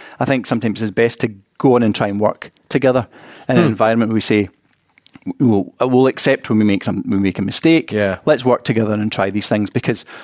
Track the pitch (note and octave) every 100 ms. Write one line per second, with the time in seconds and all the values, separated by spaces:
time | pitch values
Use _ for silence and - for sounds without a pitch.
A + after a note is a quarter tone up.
0 | - - B2+ C3+ - A#2 A2+ G2+ A2 F#2+
1 | A#2 - A#2 G2 _ - C3+ B2 A2+ G#2
2 | G#2+ G2+ G#2 - - _ - C#3 C3 B2+
3 | - - - - - C#3+ D#3+ G#2+ A2 A2+
4 | A2 A2 - G#2+ G2 _ _ _ _ _
5 | _ - - - B2+ G2+ - - B2+ B2+
6 | C3 - - C3+ - G#2+ G#2 G2+ - G2
7 | - G2 G2 F#2 G2+ - E3 E3 - G#2+
8 | G2+ F#2 - C#3+ B2+ A#2+ - A2+ G#2+ G#2
9 | G#2 - G2 G2+ - G#2+ G2+ - - A2+
10 | - -